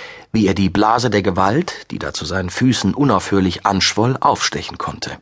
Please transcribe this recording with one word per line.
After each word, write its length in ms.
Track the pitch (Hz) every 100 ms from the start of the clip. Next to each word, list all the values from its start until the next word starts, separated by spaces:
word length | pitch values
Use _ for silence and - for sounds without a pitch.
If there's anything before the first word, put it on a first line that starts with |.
| - - -
wie 160 | 113 98
er 60 |
die 160 | 92 92
Blase 400 | 95 107 120 120
der 120 | 104
Gewalt, 720 | 98 90 95 135 185 - -
die 80 | -
da 140 | 73
zu 100 | - 78
seinen 240 | 92 90
Füßen 440 | - 127 113 98
unaufhörlich 720 | 92 143 98 - 98 92 - 101
anschwoll, 500 | 95 - - 117 131
aufstechen 580 | 143 104 - - - 107
konnte. 400 | 78 - - -